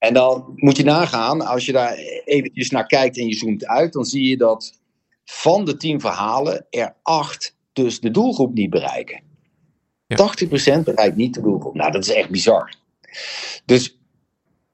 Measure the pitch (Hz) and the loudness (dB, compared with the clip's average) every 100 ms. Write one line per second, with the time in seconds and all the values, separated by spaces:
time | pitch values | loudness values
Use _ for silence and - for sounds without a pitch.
0 | 110 123 127 127 - - 139 135 139 156 | 2 4 4 2 -4 2 4 4 4 2
1 | 165 127 113 156 143 123 123 127 120 - | 2 0 0 -2 -2 -4 0 0 0 -4
2 | 76 - - 147 131 - 123 131 110 139 | -10 -12 0 0 0 -6 -4 -2 0 2
3 | 131 131 117 107 110 104 - 113 165 151 | 2 -2 -6 -4 -4 -4 -2 0 0 -2
4 | 113 139 131 131 113 110 - _ _ _ | -4 0 0 2 2 0 -6 _ _ _
5 | _ _ - - 151 185 185 147 - 147 | _ _ -20 -2 2 2 0 -4 -4 -2
6 | 104 90 104 123 147 190 - 120 113 - | -2 -4 -2 -2 -2 -4 -6 -6 -6 -6
7 | - 160 143 - - - _ - 123 113 | -2 -2 -2 -8 -14 -16 _ -2 -2 0
8 | 117 120 247 226 127 117 95 80 69 62 | -2 0 0 2 0 0 0 -2 -2 -6
9 | - - _ _ _ _ _ _ _ _ | -10 -16 _ _ _ _ _ _ _ _
10 | _ 98 208 - 170 139 - 143 160 - | _ 2 2 2 -2 0 4 2 2 2
11 | 107 101 123 123 107 95 - 76 78 85 | 2 2 -2 0 -2 -2 -4 -4 -2 -2
12 | 98 110 90 92 110 101 - - _ _ | 0 -2 0 0 2 2 2 -14 _ _
13 | _ - - - - - - 123 123 - | _ -16 -14 -12 -12 -14 2 2 2 -10
14 | _ _ _ _ _ _ _ | _ _ _ _ _ _ _